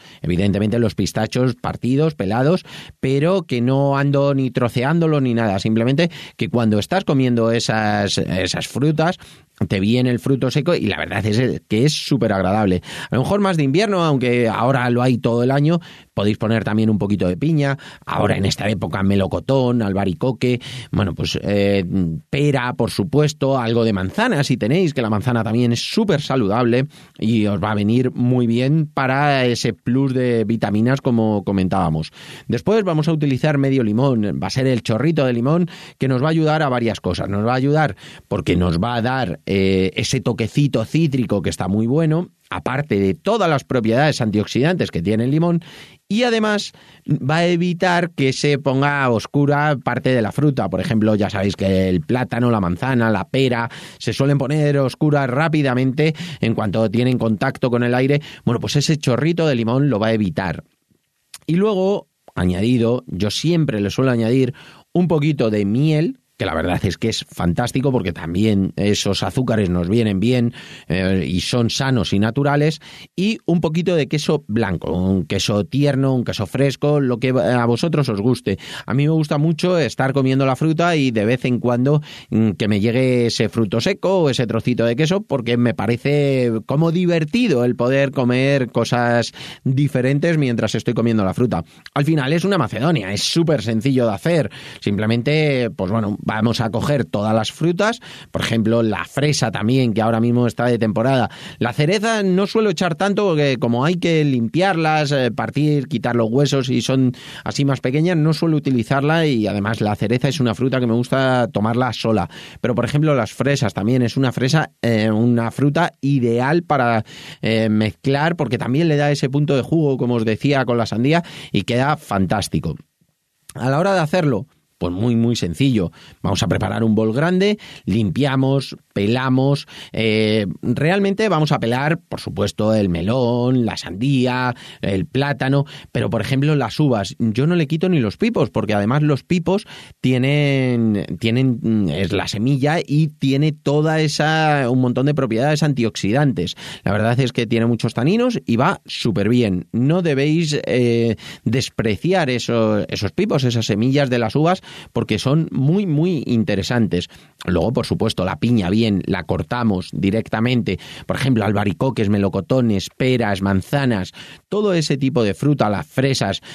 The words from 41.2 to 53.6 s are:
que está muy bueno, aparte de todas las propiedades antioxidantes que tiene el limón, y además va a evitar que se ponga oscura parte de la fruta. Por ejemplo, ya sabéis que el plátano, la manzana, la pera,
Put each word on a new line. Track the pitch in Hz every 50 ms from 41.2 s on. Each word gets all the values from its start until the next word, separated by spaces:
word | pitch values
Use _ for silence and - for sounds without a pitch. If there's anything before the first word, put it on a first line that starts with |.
| 117 85 104 101
que | 80 98
está | 90 - 104 92
muy | 98 107 110
bueno, | 117 131 156 165 156 156 165 180 - - _ _ _
aparte | - - - - 123 135 151 147 107 101
de | 98 95 -
todas | - - 190 220 233 190 165
las | 151 131 -
propiedades | - 123 127 107 110 113 127 147 151 135 -
antioxidantes | 127 110 95 107 101 - - 113 131 160 185 170 110 92
que | - 85
tiene | 82 98 107 110 117
el | 131
limón, | 139 156 170 175 170 170 - - - - - - - _ _ -
y | 196 220 247
además | 247 226 226 214 214 208 202 - - - - - - - - _ -
va | 151 - - 131 151 165
a | 175 175
evitar | 175 170 175 180 175 175 196 180 175 175 175 170
que | - - 139 135
se | 131 - - 147 147 135
ponga | 147 139 127 135 139 143 143 143 135 127
oscura | 117 107 - - - 143 143 139 143 143 147 151 147 123
parte | - 127 120 - - 131 127
de | 123
la | 110 98
fruta. | - - 139 151 139 123 104 92
Por | 95 92
ejemplo, | 92 - 117 110 104 110 107
ya | 101 101 92
sabéis | 101 101 95 101 98 -
que | 98 95 95 92 95 95
el | 92 90
plátano, | 78 - 113 127 127 - - 117 123 120
la | 117 107
manzana, | 95 85 90 - - 131 135 120 117 113
la | 107 92 92 -
pera, | - 135 135 131 123 117